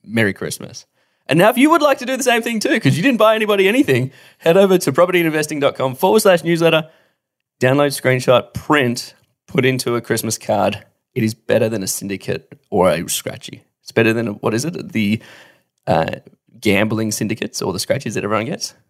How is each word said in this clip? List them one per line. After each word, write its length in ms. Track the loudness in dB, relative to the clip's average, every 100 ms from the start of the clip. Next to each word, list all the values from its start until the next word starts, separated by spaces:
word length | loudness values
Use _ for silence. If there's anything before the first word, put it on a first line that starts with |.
"Merry 300 | -4 0 0
Christmas." 540 | -2 -10 -10 -14 -18 _ _ _ _ 0
And 120 | 4
now 120 | 4
if 80 | 4
you 100 | 4
would 140 | 4
like 160 | 2 0
to 80 | -4
do 100 | -4
the 60 |
same 180 | 0 0
thing 180 | 0 -4
too, 220 | -2 0
'cause 160 | 0 2
you 60 |
didn't 160 | 0 4
buy 160 | 4
anybody 340 | 4 0 2 2
anything, 440 | 2 2 0 -2 -10 -20 _
head 180 | 2 4
over 220 | 4 4
to 140 | 2
property 240 | 2 2 2
and 80 | 0
investing 340 | -2 -4 0
dot 140 | -2
com 200 | 0 -4
forward 260 | 0 2 4
slash 220 | 4 2
newsletter, 460 | 2 0 2 2 -2 _ _ _ _ _ _ _
download, 280 | 2 2 2
screenshot, 600 | 0 0 0 4 2 2
print, 580 | -14 0 2 2 -2 -10 _ _ _ _
put 200 | 0 0
into 280 | 0 -2
a 60 | -4
Christmas 380 | -2 -4 -4 -6
card. 480 | -2 0 0 -4 _ _ _
It 120 | -2
is 100 | -2
better 340 | -4 -2 0 0
than 140 | -4
a 60 | -6
syndicate 640 | -8 -8 -8 -6 -8 _ -20 _
or 180 | 0 2
a 200 | 0 -4
scratchy. 560 | -6 -8 -12 -18 -20 _ _
It's 80 | -4
better 220 | 0 2
than, 160 | 0 -4
a, 40 |
what 200 | -4 -4
is 100 | -2
it? 280 | -4 -8 -6
The, 280 | -2 0 -2 -6 -20 -20 _ _ _ -2
uh, 320 | -2 -2 -6 -16 _ _ _
gambling 500 | 0 2 0 -2 -4
syndicates 500 | -4 -6 -4 -6 -6
or 120 | -6
the 80 | -6
scratchies 340 | -4 -4 -4
that 80 | -6
everyone 220 | -4 -4 -4
gets. 280 | -8 -12 _